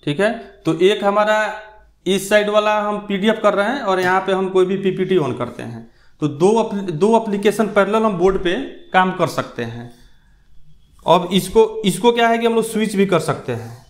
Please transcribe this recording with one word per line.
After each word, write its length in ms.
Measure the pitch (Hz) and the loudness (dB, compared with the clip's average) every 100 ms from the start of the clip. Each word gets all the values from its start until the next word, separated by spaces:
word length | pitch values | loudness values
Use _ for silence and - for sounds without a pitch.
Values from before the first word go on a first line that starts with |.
ठीक 160 | - 143 | -4 0
है। 100 | 202 233 - - - | 0 -2 -12 -8 -4
तो 140 | 160 | 2
एक 240 | 185 208 | 4 4
हमारा 340 | 202 202 214 214 214 - - - _ _ - | 0 2 2 2 0 -6 -14 -20 _ _ -2
इस 220 | 190 190 | -2 2
साइड 200 | 214 202 | 2 4
वाला 300 | 208 214 214 | 2 2 0
हम 160 | 208 208 | -2 -6
पीडीएफ़ 420 | 202 196 208 220 | -4 -2 0 2
कर 140 | 208 | 2
रहे 140 | 190 202 | 2 -2
हैं 140 | 277 | -2
और 180 | 226 185 | -2 0
यहाँ 200 | 180 185 | 2 0
पे 100 | 190 | 0
हम 180 | 190 190 | -2 0
कोई 160 | 190 180 | 0 0
भी 120 | 190 | 0
पीपीटी 400 | 190 170 185 185 | -2 -2 0 0
on 200 | 139 123 | 0 -4
करते 260 | 120 - | -8 -8
हैं, 260 | 117 117 113 _ _ _ | -12 -12 -18 _ _ _
तो 60 | 151 | -6
दो 240 | 135 180 226 | 0 2 2
appli-, 280 | 220 202 196 | 0 -4 -6
दो 260 | 151 202 226 | 0 2 2
एप्लीकेशन 500 | 220 202 208 202 208 | 0 -2 0 0 0
पैरेलल 360 | 202 190 220 | 2 2 2
हम 140 | 220 185 | 0 2
बोर्ड 260 | 185 190 | 0 2
पे 120 | 175 190 269 - - | -2 -4 -6 -14 -2
काम 180 | 185 185 | 2 2
कर 160 | 180 160 | 0 -2
सकते 360 | - - - | -2 -8 -8
हैं। 280 | 117 117 120 - - - _ _ _ - - - _ _ - | -10 -10 -16 -20 -20 -20 _ _ _ -20 -20 -20 _ _ 2
अब 220 | 175 175 | 2 4
इसको, 480 | 190 185 220 220 - 202 | -2 2 2 2 2 -2
इसको 260 | - 240 | 2 2
क्या 160 | 233 233 | 2 2
है 100 | 226 | 2
कि 80 | 233 | 2
हम 100 | 226 | 0
लोग 80 | |
स्विच 320 | 220 208 214 208 | -2 -2 -2 0
भी 100 | 196 | 2
कर 140 | 262 | 2
सकते 320 | - 135 - | 0 -6 -6
हैं 340 | 117 110 - - | -8 -8 -18 -20